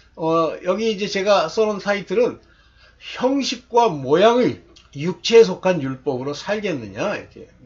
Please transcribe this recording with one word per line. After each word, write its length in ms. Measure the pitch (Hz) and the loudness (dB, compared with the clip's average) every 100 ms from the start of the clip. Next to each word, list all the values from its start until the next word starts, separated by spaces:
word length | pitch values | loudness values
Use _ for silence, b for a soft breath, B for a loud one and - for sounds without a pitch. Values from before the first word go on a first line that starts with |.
| b - | b -8
어, 380 | 160 165 156 - | -2 0 0 -2
여기 280 | 180 202 226 | -4 -2 -2
이제 160 | 196 202 | -2 -4
제가 420 | 196 196 196 160 | -2 2 2 2
써놓은 300 | 220 214 202 | 0 -2 -2
타이틀은 600 | 202 202 - 196 233 - b b b b b _ | -4 -4 -2 0 0 -2 b b b b b _
형식과 920 | - - 254 277 254 240 - 233 143 | -18 -4 -2 0 -2 -6 -2 2 2
모양의 760 | 151 131 160 220 240 185 101 - _ _ 139 | 0 0 4 4 4 0 -2 -12 _ _ -8
육체에 480 | 165 185 - 226 | -8 -6 4 6
속한 380 | 190 180 185 180 | 6 4 -2 -2
율법으로 520 | 135 131 147 127 139 | -4 -6 -6 -4 -6
살겠느냐, 840 | 143 - 214 202 143 104 101 190 139 | -8 -6 -4 -4 -6 -8 -6 -6 -6
이렇게. 320 | 95 107 - _ | -10 -20 -20 _